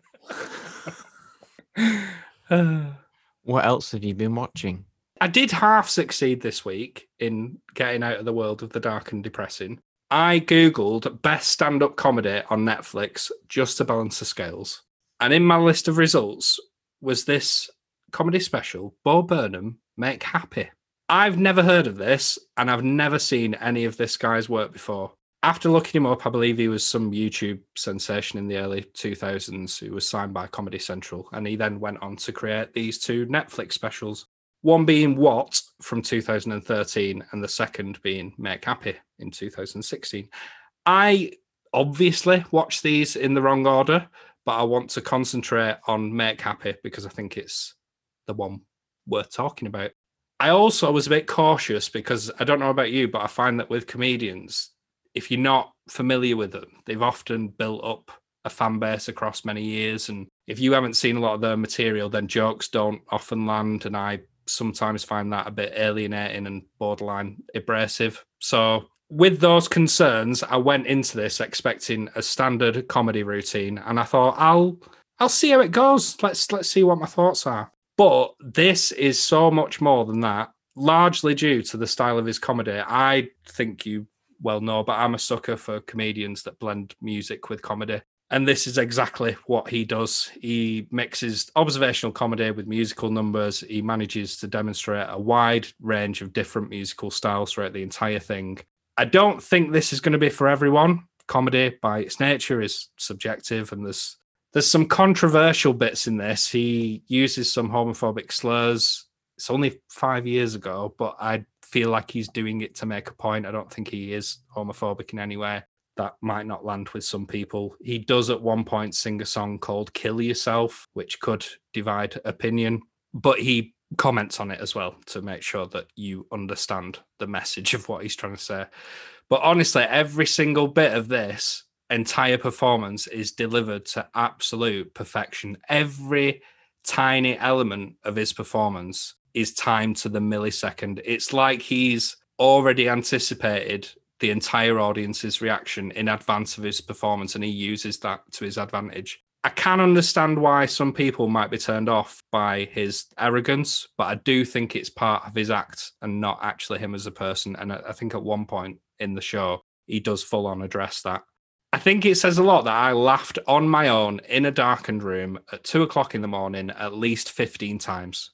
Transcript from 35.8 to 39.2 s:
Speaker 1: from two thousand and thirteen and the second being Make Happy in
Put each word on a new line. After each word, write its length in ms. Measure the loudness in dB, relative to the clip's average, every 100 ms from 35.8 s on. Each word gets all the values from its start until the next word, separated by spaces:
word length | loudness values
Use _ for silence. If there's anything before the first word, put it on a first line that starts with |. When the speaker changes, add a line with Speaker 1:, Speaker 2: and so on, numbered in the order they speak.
Speaker 1:
from 220 | -6 -6
two 180 | -2 -2
thousand 300 | 0 -2 -2
and 120 | -6
thirteen 600 | -4 -2 -2 -2 -2 -4 -10
and 120 | -8
the 40 | -6
second 520 | -4 -6 -6 -10 -8
being 320 | -6 -6 -8 -10
Make 280 | -8 -6 -6
Happy 320 | -6 -6 -10 _
in 140 | _